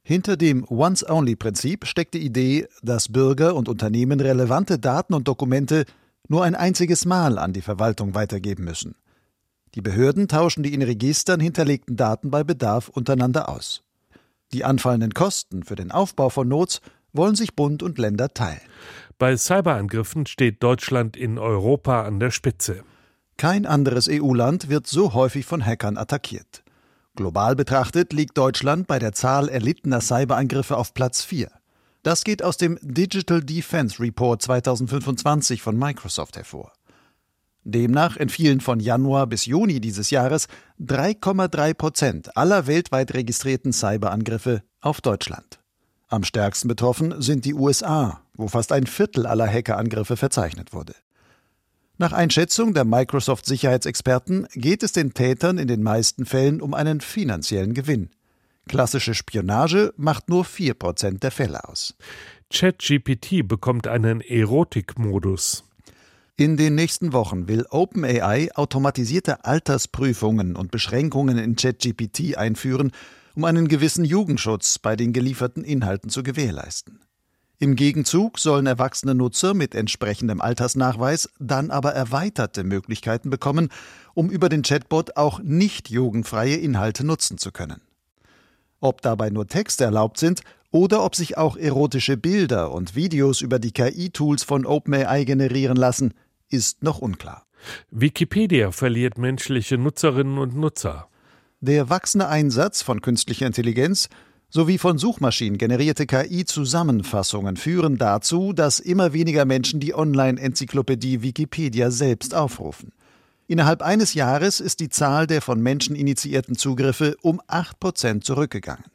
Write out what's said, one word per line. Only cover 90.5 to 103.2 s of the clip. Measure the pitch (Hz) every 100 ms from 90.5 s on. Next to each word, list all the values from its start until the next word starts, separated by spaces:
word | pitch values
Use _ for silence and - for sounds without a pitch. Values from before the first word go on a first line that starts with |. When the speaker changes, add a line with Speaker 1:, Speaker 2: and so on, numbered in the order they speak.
| _ _
Speaker 1:
oder | 160 185 214
ob | 190 -
sich | 170 -
auch | 160 -
erotische | 156 135 147 131 117 127
Bilder | 160 202 160 113 82
und | 71 90
Videos | 104 180 160 139 131
über | 135 127
die | 113
K-I-Tools | - 123 - 175 - 151 143
von | - 143
Open | 127 147 -
A | 139 135 139
I |
generieren | 131 135 135 127 135 127
lassen, | 127 120 131 - _ _ _
ist | - 107 -
noch | 151 151
unklar. | 120 90 - - _ _ - - _
Speaker 2:
Wikipedia | 113 139 - 170 202 214 156 101
verliert | - 131 117 123 120
menschliche | 123 131 - 131 107 131
Nutzerinnen | 135 - 160 131 135 139
und | 131
Nutzer. | 127 156 - 104 78 - _ _ _ _ _
Speaker 1:
Der | 131 147 127
wachsende | 180 - 202 190
Einsatz | 151 147 120 180 -
von | - 113
künstlicher | - 120